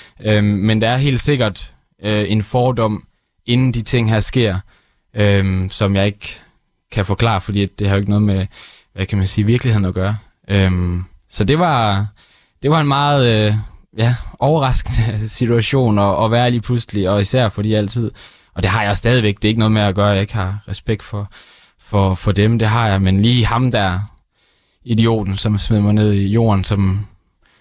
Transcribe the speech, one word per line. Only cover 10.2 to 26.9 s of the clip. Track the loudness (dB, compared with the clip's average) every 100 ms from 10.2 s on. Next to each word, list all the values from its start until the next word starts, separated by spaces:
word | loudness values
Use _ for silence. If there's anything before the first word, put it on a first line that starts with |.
| -10 _ -2
Øhm, | 2 2 2 -2 -4 -8 -18 -10
så | -2
det | 0 2
var, | 2 0 0 -2 -4 _ -20 -20 _ -6
det | 0
var | 2
en | 2
meget... | 0 2 2 2 2 2
Øh, | 0 -6 -16 _ -2
ja, | 0 0 -6 -4
overraskende | 0 0 0 -2 -2 -2 0 -2 -4
<laughs> | -2
situation | 0 0 2 0 2 2
at, | 2 0
at | 0
være | 0 0
lige | -2
pludselig, | -2 -4 -4 -4 0
og | 0
især | 0 0 0
fordi | -2 -2
jeg | 0
altid, | -2 -4 -6 -8 -20 -20 _
og | -4
det | -2
har | 0
jeg | -2 0
stadigvæk, | 0 2 0 0
det |
er | -2
ikke | 2
noget | 2
med | 2
at | 0
gøre, | 0 0
at |
jeg | 0
ikke | -2
har | -4 -6 -6 -10
respekt | -10 -6 -6
for, | -6 -10 -10 -16 -20 -20 _ _
for, | -4 0 2
for | 0 0
dem, | 2 2 2
det | 0
har | 0 0
jeg, | 0
men | 2 2
lige | 2 2 2
ham | 0 0
der, | 0 0 -2 -6 _ _ _ _ _ _ _
idioten, | -4 2 2 2 -2 -4
som | -2 -2
smed | 0 2
mig | 2
ned | 2 2
i | 2 0
jorden, | 2 2 0
som, | 0 0 0